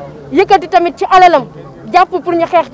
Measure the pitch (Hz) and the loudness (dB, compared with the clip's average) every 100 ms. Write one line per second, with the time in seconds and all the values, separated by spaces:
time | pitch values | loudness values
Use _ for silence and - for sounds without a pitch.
0 | - - - 269 392 392 330 359 339 - | -16 -20 -6 -4 2 0 2 -2 -2 -4
1 | 392 381 359 311 220 - - - 220 349 | 0 4 4 2 -4 -16 -20 -20 -2 0
2 | 370 359 320 339 330 339 311 | 0 -4 -6 -4 -2 -2 -2